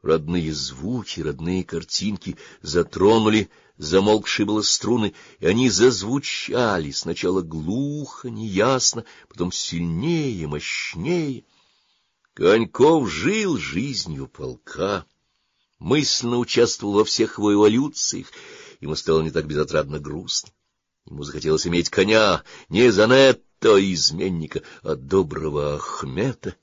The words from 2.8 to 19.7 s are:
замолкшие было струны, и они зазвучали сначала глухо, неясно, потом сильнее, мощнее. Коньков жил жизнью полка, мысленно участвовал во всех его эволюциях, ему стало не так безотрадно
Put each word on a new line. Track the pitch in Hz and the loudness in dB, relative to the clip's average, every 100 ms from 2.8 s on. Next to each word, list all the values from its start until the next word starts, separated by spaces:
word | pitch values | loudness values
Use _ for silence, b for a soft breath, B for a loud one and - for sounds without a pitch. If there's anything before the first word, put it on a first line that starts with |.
| - - 98 113 107 107 95 b b _ | -2 2 4 6 4 2 0 b b _
замолкшие | 76 92 101 107 101 - 104 | 0 2 4 2 0 -4 -2
было | 107 | -2
струны, | 104 - 104 120 104 B B B | 0 -2 0 0 -2 B B B
и | 82 | 0
они | 110 127 | 2 2
зазвучали | 92 123 104 101 139 - - - 120 117 92 76 | 6 4 4 -4 -4 -4 -8 -4 0 0 0 -4
сначала | 67 82 78 92 95 | -6 -6 -4 -2 -2
глухо, | 82 80 78 113 143 147 135 - 127 | -2 -6 -4 -4 -4 -6 -10 -14 -12
неясно, | 110 110 95 117 131 - 117 B B B | -10 -4 0 2 2 0 -4 B B B
потом | - 90 | -6 -6
сильнее, | - - 85 85 82 147 170 143 95 76 | -6 -6 -4 -4 -2 -2 -2 -2 -4 -6
мощнее. | 76 - - - 78 117 175 147 123 _ _ _ _ _ _ _ _ _ | -6 -6 -8 -8 -8 -4 -2 -4 -8 _ _ _ _ _ _ _ _ _
Коньков | - 85 110 113 - 139 165 110 | 0 4 4 2 4 4 6 0
жил | 78 147 220 202 123 | -2 -2 0 0 -2
жизнью | 69 78 143 123 165 69 67 | -4 -6 -4 -6 -8 -10 -12
полка, | - 65 64 - - 95 98 - _ _ _ _ _ _ _ | -12 -12 -12 -16 -6 -4 -4 -8 _ _ _ _ _ _ _
мысленно | 78 139 135 - 120 120 | 0 0 2 -2 -2 -2
участвовал | 120 117 117 - 101 | 0 2 2 2 0
во | 101 | 2
всех | 110 - 107 - | 2 0 -2 0
его | 104 | 2
эволюциях, | 104 104 113 143 - - 92 - B B B B B | 6 6 4 -2 -4 -6 -6 -12 B B B B B
ему | 73 | -8
стало | 78 - 80 | -6 0 2
не | 80 | 2
так | 80 76 | -4 -4
безотрадно | 73 73 | -4 0